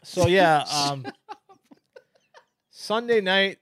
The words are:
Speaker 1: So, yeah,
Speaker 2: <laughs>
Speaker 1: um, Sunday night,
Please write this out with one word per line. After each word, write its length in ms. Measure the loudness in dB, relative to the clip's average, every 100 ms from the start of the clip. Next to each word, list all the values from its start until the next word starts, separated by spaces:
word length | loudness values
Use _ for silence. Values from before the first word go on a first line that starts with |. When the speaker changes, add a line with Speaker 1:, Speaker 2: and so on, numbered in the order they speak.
| -10
Speaker 1:
So, 180 | -2 2
yeah, 360 | 4 4 2 0
Speaker 2:
<laughs> 60 |
Speaker 1:
um, 320 | -2 -2 -4 -12 -16 -20 -20 _ _ _ _ _ -20 _ _ _ -20 _ _ _
Sunday 500 | -14 -6 -4 0 0
night, 380 | 2 0 0 -4